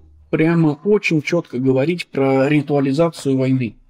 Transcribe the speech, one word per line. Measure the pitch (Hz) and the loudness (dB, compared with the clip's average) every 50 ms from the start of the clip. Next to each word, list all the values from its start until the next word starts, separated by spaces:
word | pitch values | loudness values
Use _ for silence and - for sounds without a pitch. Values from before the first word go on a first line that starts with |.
| - - - - _ _ | -12 -20 -20 -20 _ _
прямо | - 156 160 165 170 165 160 151 143 - - | -2 0 0 2 2 2 2 2 0 -2 0
очень | 202 208 202 - - 165 151 | 0 0 0 0 0 -2 -2
чётко | - - 170 170 - - 131 123 | -2 -2 -2 -4 -4 -4 -6 -2
говорить | 135 131 131 131 135 165 180 170 - | 0 0 2 2 0 0 -2 -4 -8
про | - - 135 135 135 135 135 135 143 | -6 -4 -2 0 2 2 2 2 2
ритуализацию | 151 147 139 151 147 143 139 139 135 156 170 165 - - - 139 135 | 0 0 0 0 0 0 0 0 0 0 0 0 -2 -4 -4 -2 -2
войны. | 131 131 131 131 131 123 104 - - _ | 0 0 0 0 -2 -2 -6 -8 -12 _